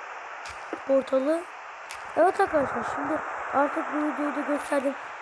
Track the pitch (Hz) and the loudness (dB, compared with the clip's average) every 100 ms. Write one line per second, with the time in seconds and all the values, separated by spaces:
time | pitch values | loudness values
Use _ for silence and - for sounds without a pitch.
0 | - - - - - - - - - 269 | -10 -12 -12 -10 -10 -12 -10 -4 4 4
1 | 262 262 277 330 359 - - - - - | 4 2 4 2 -2 -12 -14 -12 -12 -12
2 | - - 359 359 392 - - 233 220 277 | -2 4 6 6 4 4 2 0 -2 -2
3 | 285 311 - - - 269 285 320 - 294 | -2 -2 -4 -6 0 2 2 2 -2 0
4 | 302 254 294 269 285 285 - 285 269 - | 0 0 -2 -2 0 -2 0 0 0 -2
5 | - - | -8 -4